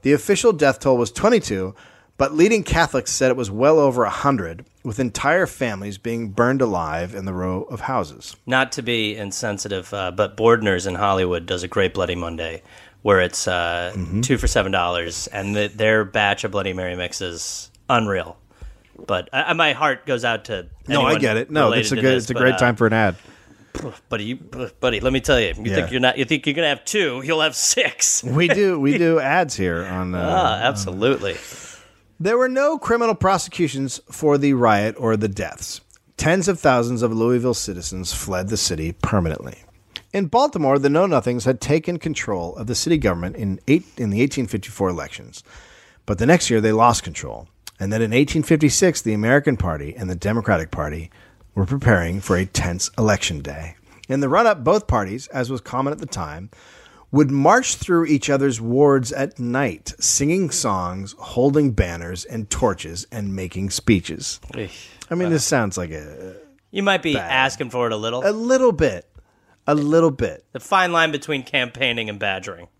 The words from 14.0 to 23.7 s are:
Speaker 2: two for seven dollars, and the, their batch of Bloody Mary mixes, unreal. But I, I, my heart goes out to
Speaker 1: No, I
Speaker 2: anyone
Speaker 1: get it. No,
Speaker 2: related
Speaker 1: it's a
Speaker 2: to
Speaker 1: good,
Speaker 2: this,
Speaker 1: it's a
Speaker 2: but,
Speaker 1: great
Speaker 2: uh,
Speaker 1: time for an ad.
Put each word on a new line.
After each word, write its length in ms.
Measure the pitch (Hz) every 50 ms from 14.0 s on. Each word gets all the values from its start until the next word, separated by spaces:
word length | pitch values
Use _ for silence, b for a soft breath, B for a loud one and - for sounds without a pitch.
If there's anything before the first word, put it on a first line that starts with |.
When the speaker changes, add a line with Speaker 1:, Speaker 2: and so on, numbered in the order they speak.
| 90 76 87 107
Speaker 2:
two 160 | 123 127 135 113
for 80 | -
seven 240 | 117 - 117 98 95
dollars, 560 | 95 92 87 87 87 87 85 82 82 - -
and 280 | - - 101 98 101 104
the, 120 | 104 104
their 380 | 104 101 104 107 110 110 110 107
batch 380 | 98 - 110 104 101 101 - -
of 80 | 101
Bloody 220 | 95 101 95 98 92
Mary 220 | 92 92 90 90
mixes, 720 | 90 90 87 - - 98 87 85 82 - - - - - - _ _ _
unreal. 500 | - 127 117 110 104 98 92 82 82 85 _ _ b b b b b b b b b b - -
But 220 | - 101 90 87 -
I, 120 | - 131 151
I, 100 | - 165
my 200 | 165 165 151 131
heart 340 | 120 156 147 131 123 -
goes 180 | 143 131 120 117
out 200 | 120 113 107 -
to 220 | - 110 92 87 - - - -
Speaker 1:
No, 140 | - - 117
I 40 | 117
Speaker 2:
anyone 160 | 135 156 -
Speaker 1:
get 160 | 139 113 107
it. 140 | 113 120 -
No, 140 | 151 151 139
Speaker 2:
related 160 | 110 110 117
Speaker 1:
it's 100 | 110 107
a 40 | 135
Speaker 2:
to 40 | 113
Speaker 1:
good, 140 | 127 131 131
Speaker 2:
this, 80 | 123 110
Speaker 1:
it's 80 | -
a 20 | 131
Speaker 2:
but, 60 | 117
Speaker 1:
great 120 | 123 131 120
Speaker 2:
uh, 20 |
Speaker 1:
time 180 | 92 127 120 117
for 120 | 104 120
an 60 | 110 110
ad. 220 | 113 110 98 87 - B B B B B B B B B _